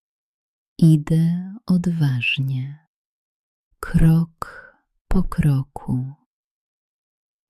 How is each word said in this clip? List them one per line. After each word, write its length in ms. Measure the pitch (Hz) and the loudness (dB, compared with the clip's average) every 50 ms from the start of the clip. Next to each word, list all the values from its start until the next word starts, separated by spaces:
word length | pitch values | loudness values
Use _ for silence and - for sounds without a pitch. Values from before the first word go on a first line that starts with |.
| _ _ _ _ _ _ _ _ _ _ _ _ _ _ _ - | _ _ _ _ _ _ _ _ _ _ _ _ _ _ _ 2
Idę 760 | 170 160 156 151 147 - 160 160 165 165 175 175 185 190 202 233 - | 4 6 6 4 2 0 0 0 2 0 0 -2 -6 -10 -14 -10 -4
odważnie. 1200 | - 180 175 175 180 170 165 147 139 127 120 120 117 - 143 135 135 135 127 131 143 147 156 _ _ _ _ _ _ _ _ _ _ _ _ _ _ _ _ _ _ _ _ | -2 0 0 0 -2 -2 0 0 0 0 -2 -2 -4 -4 -4 -4 -4 -4 -6 -6 -8 -12 -16 _ _ _ _ _ _ _ _ _ _ _ _ _ _ _ _ _ _ _ _
Krok 920 | - - - 160 160 160 160 165 165 - _ _ - - - - - - _ _ _ _ _ _ _ _ | -10 -2 2 4 4 6 4 4 0 -2 _ _ -16 -16 -16 -20 -20 -20 _ _ _ _ _ _ _ _
po 140 | - 185 | 0 0
kroku. 920 | 180 - - - 156 147 139 135 139 - _ - - - 131 127 131 135 147 - _ _ _ _ _ _ _ _ _ _ _ _ _ _ _ _ _ _ _ _ _ _ _ _ _ _ | 0 0 -2 0 0 0 0 0 -2 -6 _ -14 -8 -6 -6 -6 -6 -8 -12 -18 _ _ _ _ _ _ _ _ _ _ _ _ _ _ _ _ _ _ _ _ _ _ _ _ _ _